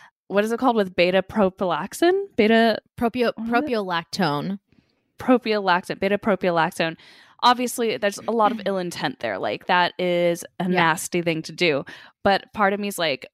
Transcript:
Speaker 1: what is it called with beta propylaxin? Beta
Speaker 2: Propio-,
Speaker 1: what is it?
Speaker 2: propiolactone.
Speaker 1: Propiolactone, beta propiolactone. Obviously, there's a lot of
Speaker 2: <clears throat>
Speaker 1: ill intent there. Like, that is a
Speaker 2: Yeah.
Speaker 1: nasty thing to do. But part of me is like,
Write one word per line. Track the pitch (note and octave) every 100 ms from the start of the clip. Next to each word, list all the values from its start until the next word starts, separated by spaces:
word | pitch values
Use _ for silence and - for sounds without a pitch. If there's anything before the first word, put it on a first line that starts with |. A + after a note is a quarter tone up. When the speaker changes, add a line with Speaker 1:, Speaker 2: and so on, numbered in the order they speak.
| - _ -
Speaker 1:
what | F#3+
is | G#3+
it | A#3
called | C4 A3+
with | F#3+ F3+
beta | F3+ F#3+
propylaxin? | F#3 A3 F#3+ - F#3 D3+ F#3+ - E4+ G4 G4 -
Beta | G#3+ A3+ A3+ - _ -
Speaker 2:
Propio-, | A#3 B3+ A#3 -
Speaker 1:
what | A3+ A#3+
is | D4+
it? | A3+
Speaker 2:
propiolactone. | F#3 E3+ E3+ - E3+ D3 D#3+ G3+ _ _ _ _ _ _
Speaker 1:
Propiolactone, | - B3 A3+ G#3+ F#3+ F3 - D3+
beta | G3 G3+
propiolactone. | A3+ F#3+ F#3 E3+ D#3+ - E3 D#3+ - - - -
Obviously, | A#3 B3 B3 - A#3 B2+
there's | G3+ G3+ -
a |
lot | A3+ G#3
of | A3
Speaker 2:
<clears throat> | G3
Speaker 1:
ill | F#3+
intent | F3 - D#3+ -
there. | A#2 F#2+
Like, | A2 G#2 -
that | F3+ F3 -
is | F3+ F3 F3 E3+ - -
a |
Speaker 2:
Yeah. | F3+
Speaker 1:
nasty | F3+ E3 D#3+ - F3
thing | E3+ D#3+
to | -
do. | D#3+ F3 C#3+ - - - _
But | G3+ F#3+ -
part | G#3+ G3
of | G3+
me | G3+
is | G3
like, | E3 - -